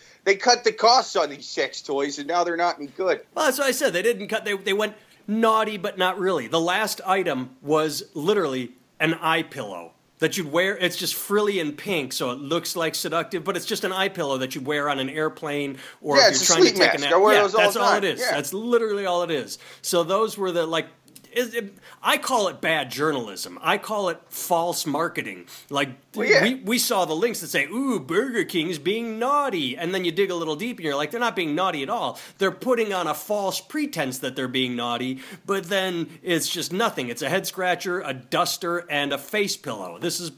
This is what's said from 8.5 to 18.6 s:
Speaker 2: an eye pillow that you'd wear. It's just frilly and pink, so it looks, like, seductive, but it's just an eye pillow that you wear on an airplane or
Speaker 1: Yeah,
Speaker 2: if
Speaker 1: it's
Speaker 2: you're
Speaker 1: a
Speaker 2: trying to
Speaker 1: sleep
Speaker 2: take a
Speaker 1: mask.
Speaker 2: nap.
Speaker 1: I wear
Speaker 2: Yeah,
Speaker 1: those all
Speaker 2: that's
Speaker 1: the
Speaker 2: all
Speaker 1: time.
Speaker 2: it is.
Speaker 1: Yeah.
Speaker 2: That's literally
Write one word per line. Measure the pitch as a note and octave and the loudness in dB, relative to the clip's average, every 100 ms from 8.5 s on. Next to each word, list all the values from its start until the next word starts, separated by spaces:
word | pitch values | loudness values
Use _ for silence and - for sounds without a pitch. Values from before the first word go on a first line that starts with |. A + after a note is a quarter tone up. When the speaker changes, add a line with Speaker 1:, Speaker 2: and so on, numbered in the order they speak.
| C3 A#2+ - _ _ | -2 -6 -12 _ _
Speaker 2:
an | D#3 D#3+ | 0 2
eye | E3 E3 | 2 0
pillow | E3 C#3+ G#2+ F2+ E2+ _ _ _ | 0 -8 -10 -10 -14 _ _ _
that | D#3+ F3 | -2 0
you'd | D#3 | -2
wear. | D#3 F#3+ G3+ | 2 2 2
It's | F3+ - | -2 -2
just | E3+ | -4
frilly | - - G3+ G#3 G3+ | -4 0 2 2 0
and | D#3 D3 | -2 -6
pink, | G#3 F3+ C3 | -4 -2 -2
so | - C3 | -4 -4
it | B2+ | -4
looks, | C#3+ E3 - F3+ | -2 -2 -2 -2
like, | D#3+ - | -2 -2
seductive, | E3+ D#3+ D#3+ F#3 | -2 -2 -2 -4
but | D#3+ F3+ | -4 -4
it's | - | -4
just | G#3+ | -4
an | G3 | -2
eye | F#3+ F#3+ | 0 -2
pillow | F#3+ D3 C3 | -2 -2 -2
that | C3 C#3+ | -2 -6
you | |
wear | C3 D3 C#3+ | -2 -2 0
on | C#3 | 0
an | C3+ | -2
airplane | D#3 D#3 D#3 D#3 C#3+ C#3+ C#3 - - | -2 -2 -2 -6 -4 -4 -8 -14 -10
or | D3+ C#3+ | 2 6
Speaker 1:
Yeah, | - | 6
Speaker 2:
if | C3+ | 6
Speaker 1:
it's | - | 4
Speaker 2:
you're | E3+ | 6
Speaker 1:
a | |
Speaker 2:
trying | - | 6
to | G3 | 8
Speaker 1:
sleep | B2+ | 4
Speaker 2:
take | C#3+ | 4
a | |
Speaker 1:
mask. | C#3+ | 4
Speaker 2:
nap. | |
Speaker 1:
I | F#3 | 6
wear | G#3 G#3 | 8 6
Speaker 2:
Yeah, | |
Speaker 1:
those | G3+ G#3+ | 6 4
all | |
Speaker 2:
that's | G3+ | 4
Speaker 1:
the | G#3 | 4
Speaker 2:
all | G3+ | 4
Speaker 1:
time. | G3 G3 | 4 2
Speaker 2:
it | |
is. | C3+ | 0
Speaker 1:
Yeah. | - | 0
Speaker 2:
That's | D3 C#3 | 0 -2
literally | F#3+ | -6